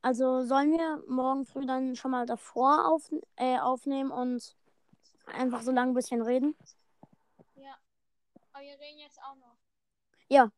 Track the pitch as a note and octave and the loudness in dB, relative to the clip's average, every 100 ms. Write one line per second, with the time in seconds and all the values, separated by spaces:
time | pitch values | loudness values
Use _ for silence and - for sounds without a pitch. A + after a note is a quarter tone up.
0 | C4 A#3+ C4 B3+ B3 C4+ D4 E4 D#4+ D4+ | -2 0 2 0 2 2 4 2 0 -4
1 | - B3+ C4 C4+ C4 C4+ C4+ C4 C4 B3 | -4 -2 0 -2 -4 -8 -4 -2 -4 -4
2 | C4 B3+ A#3+ A#3+ - - C4+ D4+ - D#4+ | -4 -4 -4 -6 -8 0 4 4 4 0
3 | - D#4 - - B3+ B3+ B3 B3+ - C4+ | -2 -10 -10 -4 -2 0 0 -2 -4 -4
4 | C4+ B3 B3+ B3 - _ _ _ _ - | -4 -4 -4 -4 -8 _ _ _ _ -20
5 | _ _ - - B3+ A#3+ A#3 B3+ B3+ B3+ | _ _ -14 -4 -4 -2 -2 0 0 -2
6 | B3 A#3+ A3+ B3+ C#4+ - - _ _ _ | -2 -4 0 0 0 -4 -16 _ _ _
7 | - _ _ _ - - C4+ C4+ _ _ | -20 _ _ _ -20 -20 -20 -20 _ _
8 | _ _ _ - _ C#4 C#4+ C#4+ D4 D4+ | _ _ _ -20 _ -20 -20 -20 -20 -20
9 | D4 - C4+ C4+ B3 A#3 _ _ _ _ | -20 -20 -20 -20 _ _ _ _ _ _
10 | _ _ _ C4+ A3+ | _ _ _ 8 8